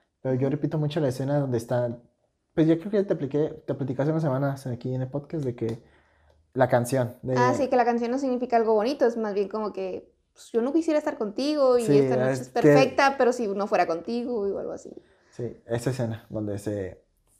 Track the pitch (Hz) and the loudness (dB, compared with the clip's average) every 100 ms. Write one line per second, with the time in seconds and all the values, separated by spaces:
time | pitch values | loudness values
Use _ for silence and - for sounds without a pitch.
0 | _ _ 131 131 135 147 151 156 151 160 | _ _ -4 0 0 -2 -2 -2 -2 0
1 | 143 123 135 147 135 120 - 123 123 117 | -2 -2 -2 -2 0 -2 -2 -2 -2 -4
2 | _ _ _ _ _ - 156 165 208 208 | _ _ _ _ _ 0 2 2 0 -2
3 | 196 180 139 147 156 - - 127 131 131 | 0 -2 -2 -2 -2 -4 -8 -6 -4 -2
4 | 139 160 160 160 139 135 131 120 127 127 | -2 0 0 0 -2 -4 -8 -8 -6 -6
5 | 127 143 143 165 135 120 113 113 _ _ | -4 -8 -8 -6 -6 -4 -6 -6 _ _
6 | _ _ _ _ _ 131 127 127 120 131 | _ _ _ _ _ 0 2 2 2 0
7 | 117 - 123 127 247 294 262 254 233 240 | -2 -4 -4 2 2 2 2 2 2 2
8 | 233 262 277 254 254 233 220 220 214 285 | 0 -2 -2 -2 0 2 4 4 2 2
9 | 240 233 214 196 196 214 214 196 190 185 | 2 2 -4 -2 -2 -4 -6 -6 -8 -8
10 | - _ _ _ - 233 240 330 330 302 | -14 _ _ _ -6 -2 0 0 2 0
11 | 302 - 214 208 269 302 262 247 226 143 | 0 -4 -6 -2 -2 2 4 4 6 4
12 | 135 127 127 135 - - 156 285 262 - | 4 2 0 -2 -4 2 6 8 6 4
13 | 277 277 240 247 220 196 208 196 175 170 | 2 4 2 2 -2 -2 0 2 2 -2
14 | 170 233 240 240 202 190 - - - - | -4 -6 -4 -4 -4 -4 -6 -10 -14 -20
15 | _ _ _ - 120 - - 117 131 127 | _ _ _ -10 -10 -10 -6 -4 -2 -2
16 | 117 110 - 110 104 101 110 104 92 - | -4 -6 -8 -8 -6 -6 -4 -4 -6 -10
17 | _ _ _ _ | _ _ _ _